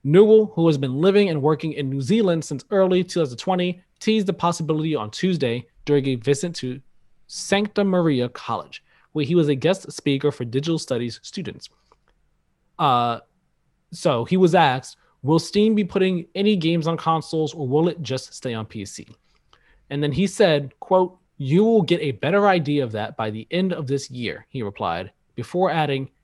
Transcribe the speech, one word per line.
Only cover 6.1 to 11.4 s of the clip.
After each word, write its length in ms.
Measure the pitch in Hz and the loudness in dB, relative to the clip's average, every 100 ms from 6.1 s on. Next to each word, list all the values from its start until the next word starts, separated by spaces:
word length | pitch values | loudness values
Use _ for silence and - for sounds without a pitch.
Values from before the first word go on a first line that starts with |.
| 127 | -2
visit 400 | 139 139 175 165 | 0 -2 -2 -8
to 260 | 127 131 _ _ _ _ _ | -10 -10 _ _ _ _ _
Sancta 560 | - - 196 208 - | -14 -2 0 0 0
Maria 460 | 202 185 165 131 120 | 2 2 2 0 -2
College, 540 | - - 107 - - _ _ _ | -6 -8 -8 -8 -20 _ _ _
where 120 | 151 135 | -6 0
he 100 | 175 | 2
was 120 | 151 | 2
a 80 | 135 | 2
guest 360 | 151 190 - | 0 -2 -6
speaker 400 | - 147 139 147 | -6 -4 0 -2
for 140 | - 120 | -4 -6
digital 340 | 127 151 160 | -4 -2 -4
studies 400 | - 120 120 - | -2 -4 -4 -10
students. 460 | - - | -14 -10